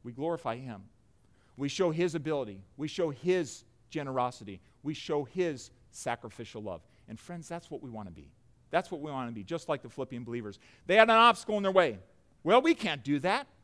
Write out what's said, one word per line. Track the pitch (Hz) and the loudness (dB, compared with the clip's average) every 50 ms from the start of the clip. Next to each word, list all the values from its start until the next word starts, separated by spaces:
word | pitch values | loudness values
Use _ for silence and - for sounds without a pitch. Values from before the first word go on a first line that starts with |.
| - | -14
We | 123 | -14
glorify | 117 127 147 165 170 160 - 123 113 | -10 -6 -4 -4 -4 -4 -4 -6 -6
him. | 123 135 127 110 95 95 - _ _ _ _ _ _ _ _ _ _ _ _ _ | -6 -8 -12 -12 -14 -16 -20 _ _ _ _ _ _ _ _ _ _ _ _ _
We | - 135 | -6 -6
show | 143 - - 190 170 | -4 0 2 2 2
his | 156 160 175 180 151 | 2 2 0 0 0
ability. | 165 135 156 156 143 127 107 98 95 95 _ _ | -4 -4 -2 -2 -2 -4 -6 -10 -16 -18 _ _
We | 135 151 | -10 -8
show | 151 - - 175 156 | -6 -2 -2 -2 -2
his | 139 110 - 180 185 185 165 - - - _ _ _ _ _ _ | -2 -4 0 0 2 2 0 -4 -8 -16 _ _ _ _ _ _
generosity. | - 151 143 135 131 127 123 123 123 - 110 98 98 85 _ _ _ _ - | -8 -8 -6 -4 -2 -2 -2 -2 -4 -8 -14 -14 -14 -16 _ _ _ _ -8
We | 143 151 | -8 -8
show | - - - 156 147 143 | -8 -4 -2 -2 -2 -2
his | - - 180 180 165 143 123 - - - _ _ _ | -4 -2 -2 -2 -2 -2 -6 -12 -18 -20 _ _ _
sacrificial | _ - - 131 120 - - 113 - - 117 - - 113 | _ -8 -4 -4 -4 -4 -8 -16 -14 -14 -16 -12 -12 -10
love. | 104 101 87 82 - _ _ _ _ | -10 -8 -10 -10 -14 _ _ _ _
And | - 113 - | -16 -16 -16
friends, | - - 175 170 151 | -14 -14 -14 -14 -12
that's | - 170 170 170 - | -10 -12 -12 -10 -12
what | 156 - | -12 -12
we | - 127 | -12 -12
want | 113 110 104 | -12 -12 -12
to | 98 82 | -12 -16
be. | 78 69 71 _ _ _ _ _ _ _ _ | -18 -20 -20 _ _ _ _ _ _ _ _
That's | - 170 190 - | 0 0 0 0
what | 185 147 | -10 -8
we | 143 151 | -8 -6
want | 143 131 127 117 | -6 -6 -6 -6
to | 117 | -8
be, | 110 101 | -10 -8
just | - 165 160 - | -6 -8 -6 -2
like | - 151 139 | -4 -4 -4
the | - 120 | -4 -12
Philippian | - - 131 - 131 120 123 | -8 -8 -8 -8 -8 -10 -8
believers. | 120 117 120 107 104 101 - _ - - _ _ | -8 -8 -8 -8 -10 -14 -16 _ -20 -20 _ _
They | - 185 | 6 8
had | 220 220 226 | 8 8 8
an | 226 | 8
obstacle | 226 233 240 226 - - - 214 | 8 8 8 6 4 -2 -2 -2
in | 208 196 | 2 2
their | 190 | 6
way. | 185 190 175 139 107 92 - - _ _ _ _ _ _ - | 6 6 6 6 2 -6 -14 -20 _ _ _ _ _ _ 2
"Well, | 156 208 254 262 | 6 6 6 6
we | 320 330 | 6 2
can't | - - 180 151 139 107 | 2 0 -2 -2 -2 0
do | 139 147 143 | -2 0 0
that. | 131 180 202 269 277 - _ _ | 2 0 0 0 -2 -8 _ _